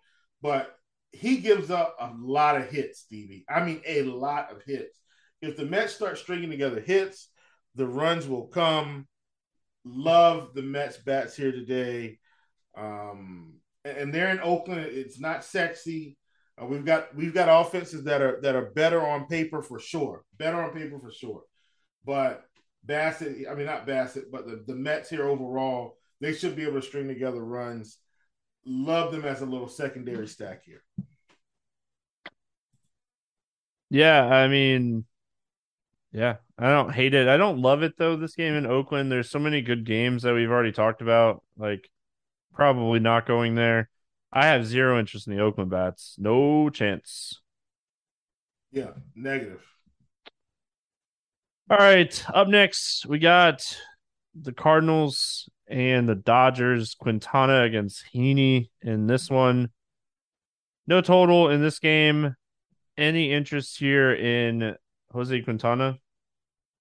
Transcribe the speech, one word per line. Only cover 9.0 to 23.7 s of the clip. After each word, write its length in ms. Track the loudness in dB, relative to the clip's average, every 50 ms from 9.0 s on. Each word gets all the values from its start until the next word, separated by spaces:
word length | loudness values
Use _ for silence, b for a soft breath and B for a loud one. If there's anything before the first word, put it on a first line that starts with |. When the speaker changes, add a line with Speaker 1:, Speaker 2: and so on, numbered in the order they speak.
| -16 -20 _ _ _ _ _ _ _ _ _ _ _ _ _ _ _
Speaker 1:
Love 680 | -14 -12 -4 0 4 6 6 6 6 4 0 -6 -10 -12
the 80 | -10
Mets 360 | -10 -8 -6 -6 -6 -8 -10
bats 380 | -10 _ -4 -4 -4 -4 -6 -8
here 160 | -6 -4 -4
today. 680 | -4 -6 -8 -6 -4 -4 -4 -4 -6 -8 -10 -12 -14 _ _ _ _ _ _ _ _ _ _ _ _
Um, 800 | -14 -14 -12 -12 -12 -14 -14 -16 -18 -18 -18 -18 -20 -20 -20 -20 _ _ _ _ _ -16
and, 140 | -14 -10
and 160 | -10 -8 -6 -4
they're 160 | -4 -2 -2
in 100 | -2 -4
Oakland. 460 | -2 -2 -2 -2 -4 -6 -10 -10 -10
It's 340 | -10 -10 -12 -12 -12 -14 -12
not 240 | -10 -8 -8 -10 -12
sexy. 720 | -8 -4 -4 -4 -4 -6 -10 -12 -12 -10 -10 -12 -14 -18 _ _ _ _ _ _ _ _ -16
Uh, 40 | -10
we've 200 | -8 -8 -6 0
got, 280 | 0 0 0 0 -6 -10
we've 200 | -10 -8 -4 -2
got 160 | 2 4 6
offenses 560 | 6 6 6 2 -2 -8 -8 -10 -12 -10 -4
that 160 | -2 0 0
are, 180 | 0 0 -2 -2
that 140 | -2 -2 -2
are 160 | -2 -4 -4
better 340 | -2 0 2 2 2 0 0
on 200 | -2 -4 -6 -6
paper 360 | -6 -6 -6 -6 -6 -8 -10
for 180 | -12 -12 -16 -18
sure. 440 | -14 -10 -6 -6 -6 -6 -8 -12 -20 _ _
Better 260 | -8 -6 -4 -4 -4 -6
on 80 | -8
paper 260 | -10 -12 -12 -14 -14
for 140 | -16 -18 -20
sure. 300 | -20 -16 -16 -14 -16 -16 -18 _ _ _ _ _ _ _ _ _ _ _ _
But 400 | -6 -4 -2 -2 -2 -4 -6 -14 _ _ _ _ _ _ _ _
Bassett, 600 | -6 -4 -2 -2 -4 -4 -6 -10 -10 -10 -10 -12 -12
I 40 | -10
mean, 100 | -8 -8
not 200 | -8